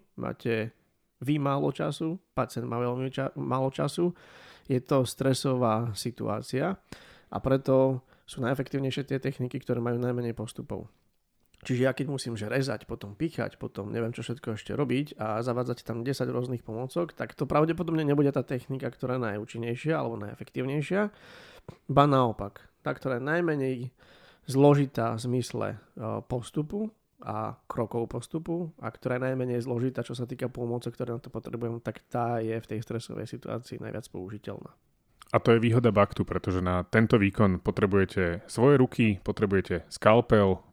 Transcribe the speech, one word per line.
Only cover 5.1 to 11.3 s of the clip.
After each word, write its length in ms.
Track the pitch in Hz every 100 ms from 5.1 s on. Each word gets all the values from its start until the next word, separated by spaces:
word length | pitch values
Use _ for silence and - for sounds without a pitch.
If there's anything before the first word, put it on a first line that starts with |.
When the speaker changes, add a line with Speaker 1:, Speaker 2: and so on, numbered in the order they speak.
| - 135 127 139 127 117 110 117 98
Speaker 1:
situácia 800 | 120 - 113 110 117 127 170 190 _ - - - _
a 60 | 107
preto 640 | 127 135 135 131 135 127 - _ -
sú 160 | -
najefektívnejšie 640 | 127 135 131 135 135 139 131
tie 100 | 135
techniky, 360 | 135 - 123 127
ktoré 200 | - 120
majú 160 | 120 120
najmenej 400 | 123 123 117 113
postupov. 560 | 110 - - 87 - _ _ _ _